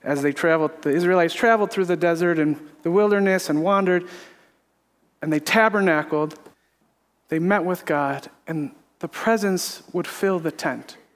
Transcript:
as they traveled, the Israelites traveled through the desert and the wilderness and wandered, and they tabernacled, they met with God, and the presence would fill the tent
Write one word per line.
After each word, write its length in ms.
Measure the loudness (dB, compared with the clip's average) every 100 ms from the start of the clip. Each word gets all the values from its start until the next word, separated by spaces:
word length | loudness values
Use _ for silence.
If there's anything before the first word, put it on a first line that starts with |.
as 200 | -2 -2
they 100 | -2
traveled, 380 | 0 2 2 0 -2
the 80 | -2
Israelites 440 | 0 2 2 2
traveled 360 | 2 2 2 0
through 160 | -2 -2
the 100 | 0
desert 420 | 0 2 0 2
and 180 | 0 -2 -8 -8
the 80 | 0
wilderness 600 | 2 2 2 2 2 0
and 120 | 0
wandered, 460 | 2 2 2 0 -2 -16 -20 _ _ _ _ _ _ _ _ _
and 120 | -2
they 80 | -2
tabernacled, 1000 | 0 2 2 2 2 2 0 -4 -4 -8 -20 _ _ _ _ _ _ _ _
they 100 | -2
met 260 | 2 2
with 200 | 0 -4
God, 460 | 0 0 0 -4 -10 _ -8
and 260 | -6 -6 -10 _ _
the 80 | -12
presence 760 | -4 0 0 0 -2 -4 -12 -8
would 140 | -8 -8
fill 320 | -2 -2 0
the 120 | -4
tent 460 | -4 -6 -6 -12 -20 _